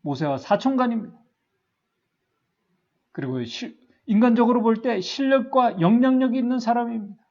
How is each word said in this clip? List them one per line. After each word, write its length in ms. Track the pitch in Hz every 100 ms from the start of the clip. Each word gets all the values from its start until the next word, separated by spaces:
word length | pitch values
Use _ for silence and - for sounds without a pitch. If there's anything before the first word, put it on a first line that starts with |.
모세와 380 | 160 135 156 135
사촌간입니다. 760 | - 202 262 262 247 233 - - _ _ _ _ _ _ _ _ _ _ _ _ _ _ _ _ _ _ _
그리고 300 | - 131 131
실-, 320 | 117 - 247 - _ _ -
인간적으로 560 | 208 247 233 233 240
볼 200 | 226 226
때 180 | 254 214
실력과 800 | 180 - 269 269 262 262 240 185
영향력이 580 | 170 226 262 262 262 247
있는 200 | 240 247
사람입니다. 640 | 226 233 240 226 202 202 _